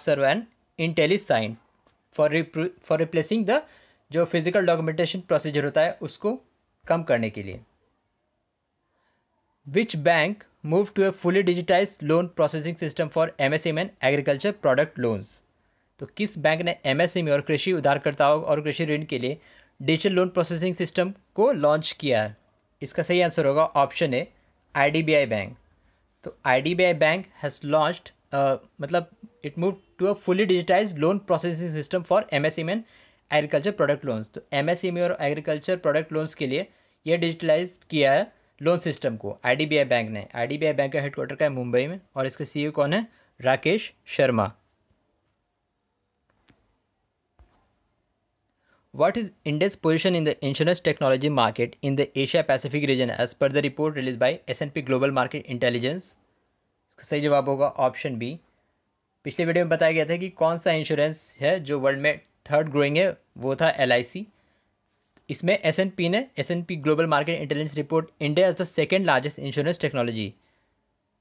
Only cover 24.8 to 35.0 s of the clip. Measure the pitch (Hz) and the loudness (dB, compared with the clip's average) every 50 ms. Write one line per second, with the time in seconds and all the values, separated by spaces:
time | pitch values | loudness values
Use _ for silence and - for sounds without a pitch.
24.8 | 139 147 151 160 160 156 156 147 139 113 110 107 98 104 123 - _ _ _ _ | 2 2 2 0 0 2 4 2 2 2 -2 -4 -4 -6 -12 -18 _ _ _ _
25.8 | _ _ _ _ _ _ _ _ - - - _ _ 139 127 131 135 160 180 175 | _ _ _ _ _ _ _ _ -18 -18 -18 _ _ 2 2 2 2 0 0 2
26.8 | 185 180 175 147 160 151 160 190 185 - _ - - 143 - - - 143 147 156 | 4 2 4 4 4 2 2 0 -4 -12 _ -8 -8 -8 -8 -6 -4 0 2 2
27.8 | 151 156 180 - _ - _ _ _ _ - 139 139 139 135 117 - _ _ - | 2 2 0 -4 _ -20 _ _ _ _ -2 0 2 2 0 -2 -4 _ _ -12
28.8 | 143 135 170 175 170 - _ _ - - _ _ - 147 - 170 170 196 185 - | -8 -2 -2 -2 -2 -4 _ _ -20 -20 _ _ -14 -12 -6 -2 -2 -2 -4 -4
29.8 | _ _ _ - 180 196 202 202 - - 180 190 214 180 185 180 170 165 185 185 | _ _ _ -2 -2 -2 -2 -2 -2 -2 0 0 2 2 2 0 2 2 2 2
30.8 | 220 208 175 147 151 165 202 202 202 - 180 151 175 175 170 156 175 170 156 156 | 2 0 -2 0 0 0 0 0 0 -2 -2 -2 0 -4 -4 -4 -6 -6 -6 -6
31.8 | 143 - - 185 165 - 175 208 - - - 139 147 156 151 - 160 165 196 226 | -6 -4 -4 -4 0 2 0 0 0 0 -2 0 0 0 -2 -2 -4 -4 -4 -6
32.8 | 220 _ _ _ _ _ _ _ _ _ 143 151 151 147 151 147 147 202 202 - | -6 _ _ _ _ _ _ _ _ _ 0 0 0 2 0 0 0 -2 0 0
33.8 | 160 139 147 147 - 139 117 110 107 - _ - - _ - 139 143 160 180 175 | 0 0 0 -2 -2 -4 -4 -4 -6 -10 _ -18 -12 _ -2 -2 0 0 -2 -2
34.8 | - 185 170 175 | -2 -4 -2 0